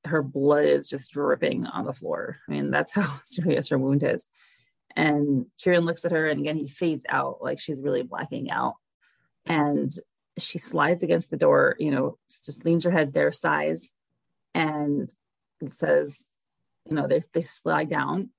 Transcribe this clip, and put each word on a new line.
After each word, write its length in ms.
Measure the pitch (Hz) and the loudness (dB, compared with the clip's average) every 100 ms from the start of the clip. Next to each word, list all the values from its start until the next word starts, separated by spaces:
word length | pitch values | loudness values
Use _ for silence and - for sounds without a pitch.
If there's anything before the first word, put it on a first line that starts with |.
| 151 | -2
her 160 | 156 | -2
blood 440 | 135 135 143 147 147 | -2 0 4 6 6
is 220 | 143 143 | 4 0
just 220 | 139 - | -10 -8
dripping 540 | 143 147 143 151 - - | -4 0 2 0 -2 -4
on 200 | - - | -6 -6
the 80 | |
floor. 440 | - - 85 - - - | -6 -6 -6 -6 -10 -8
I 40 | |
mean, 200 | 143 143 | -4 0
that's 200 | 139 - | 0 0
how 280 | 208 160 - | 0 0 -2
<laughs> 40 | |
serious 460 | - - 165 143 139 | -10 -4 0 0 2
her 80 | 139 | 0
wound 260 | 135 139 | 2 2
is. 240 | 139 - - _ _ _ _ _ _ - | 2 -2 -6 _ _ _ _ _ _ -2
And 500 | 156 147 147 135 123 - | 2 2 2 0 -2 -2
Kieran 240 | 185 175 170 | 2 4 2
looks 200 | 170 170 | -2 0
at 60 | |
her, 160 | 160 156 | 0 0
and 120 | 147 | 0
again, 180 | 147 156 | -2 -2
he 120 | 139 | -4
fades 360 | - 170 156 - | -2 -2 -2 -2
out, 320 | 135 139 - | -2 -2 -4
like 180 | 131 143 | -6 -6
she's 220 | - 139 | -6 -4
really 220 | 143 135 | -2 -2
blacking 460 | 123 - 147 - - | -2 -6 -8 -6 -4
out. 260 | 123 127 - _ _ _ _ _ _ - | -2 -2 -4 _ _ _ _ _ _ -2
And 460 | 160 147 147 139 147 - _ _ - | 0 2 2 -2 -6 -12 _ _ -10
she 200 | - 175 | -8 -8
slides 460 | - 165 143 175 | -4 0 2 2
against 260 | 165 170 - | 2 0 0
the 60 | 147 | 2
door, 380 | 151 143 139 - | 4 6 4 2
you 120 | 151 | -2
know, 260 | 135 143 - - | 0 -2 -6 -18
s-, 80 | - - | -18 -14
just 180 | - 165 | -4 2
leans 180 | 170 175 | 2 4
her 60 | |
head 220 | 165 143 | 2 2
there, 180 | 151 147 | 2 2
sighs, 580 | - 165 151 151 160 - _ _ _ _ _ _ | 2 0 0 0 -4 -8 _ _ _ _ _ _
and 560 | 160 156 151 147 143 - _ _ _ _ - 151 | -2 0 0 0 -2 -4 _ _ _ _ -14 -12
says, 540 | - 156 147 147 139 - _ _ _ _ _ - | -4 2 2 0 -8 -18 _ _ _ _ _ -6
you 100 | 156 | -2
know, 120 | 139 | 2
they, 140 | 151 - | 0 0
they 80 | 165 | -4
slide 480 | 170 - 165 156 156 | -4 -6 -2 -2 -2
down, 400 | 151 135 175 - | -2 -2 -4 -6